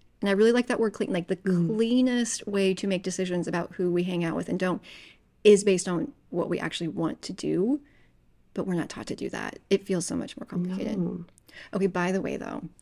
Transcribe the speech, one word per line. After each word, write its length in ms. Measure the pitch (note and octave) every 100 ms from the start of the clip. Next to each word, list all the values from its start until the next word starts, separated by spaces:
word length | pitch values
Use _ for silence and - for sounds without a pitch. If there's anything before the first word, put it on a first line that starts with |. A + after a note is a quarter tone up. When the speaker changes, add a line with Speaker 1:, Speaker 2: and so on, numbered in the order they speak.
| - -
Speaker 1:
and 100 | G3
I 20 |
really 200 | G3 A3
like 160 | A#3+ B3
that 100 | B3
word 120 | A3
clean, 200 | G3+ G#3
like, 140 | F3+ F3
the 100 | F3+
Speaker 2:
Mm. 380 | G3 F3+ E3+ G#3+
Speaker 1:
cleanest 680 | A3+ B3 B3+ B3 A#3 - -
way 260 | G3+ F#3+
to 120 | F#3 G3
make 160 | F#3
decisions 460 | F#3 F3+ F#3 F3 E3
about 260 | E3+ E3+
who 160 | - F3+
we 140 | F3
hang 200 | F3+ F3
out 120 | E3 D#3
with 120 | E3+
and 100 | F3+
don't 220 | F#3 F3 - - - - _ _
is 220 | G#3 G3+
based 240 | G3+ F#3 F#3+
on 240 | F3 - - _
what 180 | F3 -
we 100 | -
actually 280 | D#3+ - E3+
want 340 | G3 E3 -
to 100 | -
do. 480 | F#3 D3+ D#3 G#3 C#4+ - _ _ _ _ _ _
But 120 | - F#3
we're 80 |
not 140 | F3 D3
taught 180 | - -
to 80 | -
do 120 | -
that. 280 | - - - -
It 160 | G3
feels 220 | G3 F#3 F3
so 100 | -
much 200 | - -
more 80 | -
complicated. 500 | F3+ F3+ F#3 G#3+ G#3
Speaker 2:
No. 260 | F3 F3 E3+ _ _ - -
Speaker 1:
Okay, 140 | G3 F#3+
by 220 | F#3 F3+
the 100 | F#3+
way, 140 | - -
though, 240 | - - E3 -